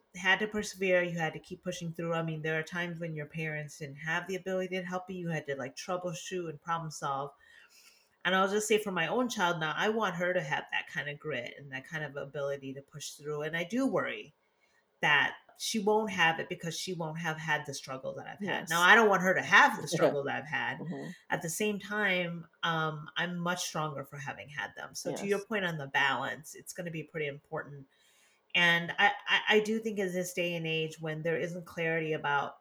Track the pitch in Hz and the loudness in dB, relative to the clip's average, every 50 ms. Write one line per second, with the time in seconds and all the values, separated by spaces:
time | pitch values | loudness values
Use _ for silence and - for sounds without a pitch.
0 | _ _ - 180 180 190 190 185 214 208 208 214 202 - - 190 190 190 180 180 | _ _ -14 -2 2 4 4 4 2 -2 -2 -4 -6 -6 -6 -2 2 4 4 4
1 | 175 175 165 170 165 156 156 156 - - 185 - _ 185 175 - 175 170 160 - | 4 2 0 -2 -2 -2 -4 -6 -10 -14 -14 -10 _ -8 -6 -6 -6 -8 -6 -4
2 | 170 170 170 165 165 160 160 156 156 160 160 160 160 160 180 175 175 175 170 160 | -2 -2 0 0 0 -2 -4 -4 -2 -2 -2 -2 -2 -4 -4 -4 -4 -4 -6 -6
3 | 175 165 160 151 151 151 - 165 160 160 151 151 151 147 - - 156 131 139 143 | -6 -6 -6 -6 -8 -8 -6 -6 -6 -4 -4 -6 -6 -8 -10 -12 -12 -12 -12 -8
4 | 151 160 160 175 175 180 190 180 180 190 185 185 185 180 185 190 180 180 180 185 | -4 -2 -2 -2 -2 -4 -6 -6 -4 -2 -2 -2 -2 -2 -2 -4 -4 -4 -4 -6
5 | 180 - 190 180 175 170 165 156 147 - 139 139 131 135 135 - - - 185 180 | -6 -6 -8 -6 -4 -2 -2 -2 -2 -4 -4 -4 -6 -8 -8 -10 -6 -4 -4 -4
6 | 175 180 170 - - - 190 180 175 160 151 147 - 170 165 165 156 156 151 - | -2 -4 -6 -6 -8 -8 -6 -6 -6 -6 -8 -8 -6 -4 -4 -4 -4 -6 -8 -6
7 | - 143 139 139 143 143 - _ _ - - - - - - - - - - _ | -4 -4 -2 -4 -4 -6 -10 _ _ -20 -20 -20 -20 -20 -20 -20 -20 -20 -20 _
8 | _ _ _ _ - 170 185 190 190 196 196 214 208 - 220 208 208 208 185 175 | _ _ _ _ 0 2 4 4 4 4 2 0 4 4 4 4 4 2 0 0
9 | 165 156 180 240 254 233 - 214 190 175 175 165 156 156 147 156 175 208 220 226 | 0 2 2 2 0 0 0 2 2 2 2 2 0 -2 0 2 2 2 2 2
10 | 220 190 175 170 180 175 180 180 160 147 143 139 - - - - - - - 165 | 0 0 0 0 0 2 2 2 0 0 0 -2 -2 -2 -4 -4 -4 -4 -6 -6
11 | 139 147 147 147 - 156 143 123 120 - - - 139 139 135 131 135 - 170 156 | -6 -6 -8 -8 -6 -6 -4 -4 -4 -6 -10 -14 -14 -12 -12 -12 -10 -8 -8 -6
12 | 151 143 135 143 143 139 139 151 139 143 143 143 135 135 135 135 139 _ - 151 | -6 -6 -6 -8 -10 -8 -6 -4 -2 -2 -2 -4 -6 -8 -10 -10 -12 _ -14 -12
13 | - - - - 147 147 151 147 147 156 160 165 175 170 214 247 269 254 190 156 | -12 -12 -12 -10 -8 -6 -4 -4 -4 -4 -2 -4 -4 -2 0 0 2 2 2 2
14 | 127 123 120 110 107 131 - _ _ _ _ _ _ _ _ _ _ _ _ _ | 0 0 -4 -6 -10 -14 -18 _ _ _ _ _ _ _ _ _ _ _ _ _
15 | - 160 147 143 131 - - - - - - - - - - 226 196 202 208 220 | 4 6 6 6 4 2 0 -6 -12 -20 -14 -8 -6 -4 -2 0 2 2 2 2
16 | 220 208 190 180 170 165 165 165 147 - 175 165 - 165 160 - - - 185 165 | 2 0 2 4 4 4 4 2 -2 -6 -8 -8 -8 -8 -8 -6 -6 -6 -6 -6
17 | 170 156 156 165 170 165 156 156 156 160 151 147 143 139 139 - - - 135 131 | -6 -6 -6 -4 -4 -4 -4 -4 -2 -2 -2 -2 -2 -4 -10 -10 -10 -10 -10 -8
18 | 131 135 135 135 - - - - 202 185 - - - 160 165 175 175 180 202 226 | -8 -8 -10 -10 -10 -12 -12 -8 -6 -4 -4 -4 -2 0 2 6 10 12 12 12
19 | 226 208 196 180 180 190 180 143 131 135 185 214 277 277 226 - 156 151 170 156 | 12 8 6 6 6 4 4 4 4 8 10 10 10 10 6 2 -4 -4 2 4
20 | 165 143 139 143 135 131 123 123 120 - - 127 120 120 131 165 - 156 175 139 | 4 4 4 2 0 -2 -4 -4 -4 -4 -4 -2 -2 -2 -4 -6 -6 -8 -8 -8
21 | 139 160 175 - - _ - 170 165 165 160 - 214 214 208 196 - - 208 214 | -8 -10 -12 -14 -4 _ -2 -2 -2 -4 -2 -2 0 0 -2 -2 -6 -4 -2 0
22 | 208 196 185 180 180 170 170 170 165 - _ _ - 170 165 160 160 156 151 151 | 2 2 2 2 0 -2 -4 -8 -10 -14 _ _ -2 0 0 2 0 0 -2 -4
23 | 151 - - - 165 180 180 175 170 175 180 180 - - - 175 156 156 143 139 | -10 -8 -6 -4 -4 -2 -2 -2 -2 -2 -2 -2 -4 -4 -2 -2 -2 -2 -4 -6
24 | 139 - - 143 139 135 - - 98 147 147 139 101 - - - - - - - | -10 -10 -12 -10 -10 -10 -10 -10 -12 -12 -8 -8 -8 -8 -8 -12 -14 -12 -12 -8
25 | - - 139 - 202 202 202 196 196 - 220 208 190 175 165 156 139 139 - 143 | -6 -6 -4 -4 -2 0 0 0 0 -2 -2 -2 -2 -2 -2 -4 -6 -2 0 2
26 | 139 139 135 123 131 120 113 127 156 - - 160 - - - - 180 170 160 160 | 2 4 2 0 -2 -4 -6 -8 -10 -14 -16 -16 -16 -14 -12 -10 -8 -8 -6 -8
27 | 147 - - 165 151 143 139 143 - _ 156 151 - 147 143 143 139 - _ _ | -8 -8 -6 -6 -4 -4 -6 -8 -12 _ -8 -8 -8 -8 -12 -16 -18 -20 _ _
28 | _ _ _ _ _ _ _ _ _ _ - 180 175 170 170 170 170 170 165 - | _ _ _ _ _ _ _ _ _ _ 2 4 6 6 6 4 2 0 2 4
29 | 202 202 - - - - 185 202 - - 214 214 208 208 220 226 220 226 208 196 | 4 4 4 2 0 0 0 2 4 4 6 6 6 4 0 0 -2 -2 -2 -2
30 | 202 185 175 185 180 175 - - 175 175 175 170 160 160 160 160 156 156 156 - | -2 0 0 -2 -2 -2 -2 -2 -2 0 -2 -2 -2 -2 0 0 -2 -2 -4 -6
31 | 160 160 156 156 156 170 160 165 - 170 170 180 170 - - - 165 165 165 165 | -6 -6 -4 -2 0 0 0 0 -2 -4 -4 -8 -10 -10 -6 -2 0 0 0 0
32 | 160 156 156 147 143 143 143 139 143 - - - | 0 0 -2 -2 0 2 2 2 2 0 -6 -12